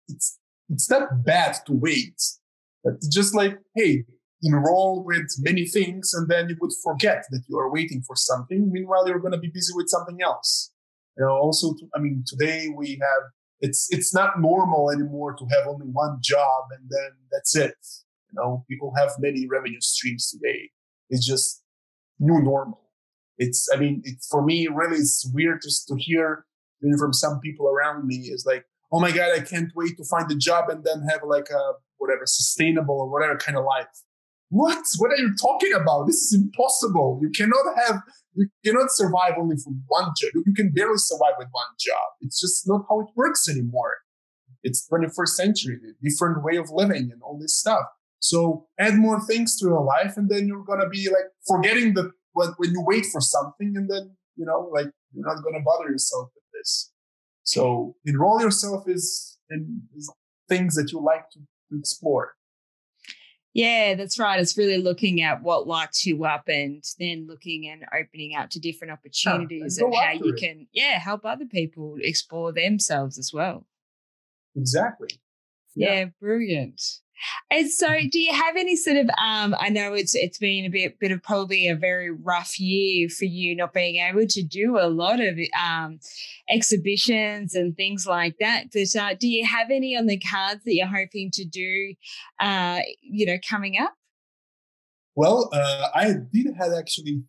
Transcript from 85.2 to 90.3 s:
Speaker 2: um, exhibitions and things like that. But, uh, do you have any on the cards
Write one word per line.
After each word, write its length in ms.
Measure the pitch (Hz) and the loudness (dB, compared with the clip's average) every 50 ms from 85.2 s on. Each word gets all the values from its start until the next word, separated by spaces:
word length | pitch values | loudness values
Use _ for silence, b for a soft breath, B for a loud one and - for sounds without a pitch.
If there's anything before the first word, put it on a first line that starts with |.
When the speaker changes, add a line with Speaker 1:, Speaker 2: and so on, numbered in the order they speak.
| 233 196 175 165 165 - - 165 | 2 0 0 -2 -6 -4 -2 -2
Speaker 2:
um, 380 | 175 170 165 165 160 156 160 160 B B B B B B B B B - | -2 0 -2 -4 -4 -6 -10 -16 B B B B B B B B B -2
exhibitions 1080 | - 233 226 - 214 190 160 196 202 202 - 240 233 220 214 208 208 208 202 175 - | 0 0 2 2 0 2 2 0 0 0 2 2 2 2 0 -2 -4 -6 -8 -4 -2
and 200 | 185 175 175 165 | 0 0 0 -2
things 320 | - 196 196 202 196 185 196 | -2 -4 -4 -2 -4 -2 -2
like 300 | 180 175 170 170 160 - | 0 0 0 -2 -2 -2
that. 280 | 220 220 233 202 - - | -2 0 0 -2 -4 -4
But, 240 | - 208 196 190 - | -2 -2 -2 0 0
uh, 200 | 220 202 202 190 190 | -2 -2 -2 -4 -2
do 80 | 240 240 | -2 -2
you 180 | 233 226 233 | 0 0 -2
have 240 | 220 226 233 226 226 | 0 0 0 2 2
any 280 | 269 269 262 262 254 240 | 2 0 0 -2 -2 0
on 80 | 226 | 2
the 120 | 220 202 190 | 2 0 0
cards 460 | 185 170 | -2 -4